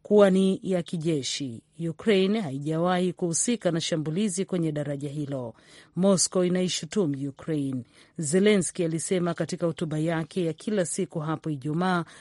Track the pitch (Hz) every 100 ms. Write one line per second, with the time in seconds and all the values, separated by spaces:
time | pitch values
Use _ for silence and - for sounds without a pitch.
0 | - 208 196 190 190 190 - 185 165 170
1 | 156 156 127 - 139 113 - _ 165 160
2 | 220 196 190 220 175 135 143 160 175 180
3 | 180 170 175 165 - 240 180 160 - 165
4 | 151 160 214 175 185 185 160 151 147 143
5 | 143 143 139 139 120 - _ - - -
6 | 190 185 - 190 180 180 180 - 160 214
7 | 170 139 139 - - 151 139 127 120 _
8 | - - 151 180 208 208 170 - 170 160
9 | - 185 175 165 170 180 175 160 170 156
10 | 160 165 160 - 165 156 - 208 170 -
11 | 180 170 151 156 160 147 139 151 185 175
12 | 160 -